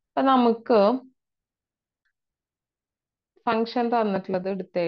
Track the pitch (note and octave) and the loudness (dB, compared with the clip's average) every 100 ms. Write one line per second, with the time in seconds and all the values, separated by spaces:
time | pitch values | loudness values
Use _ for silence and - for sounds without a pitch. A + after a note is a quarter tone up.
0 | _ - C4+ B3+ A#3+ A3+ - A3+ G3+ C4 | _ -2 2 4 2 0 2 4 4 0
1 | - _ _ _ _ _ _ _ _ _ | -8 _ _ _ _ _ _ _ _ _
2 | _ _ _ _ _ _ _ _ _ _ | _ _ _ _ _ _ _ _ _ _
3 | _ _ _ _ A#3+ A3+ A3+ B3+ A#3+ A#3 | _ _ _ _ -4 -2 -2 -4 -2 -2
4 | G#3+ F#3+ F#3+ F#3 F#3+ G3 F#3 F3+ | -2 -4 -4 -6 -4 -8 -6 -4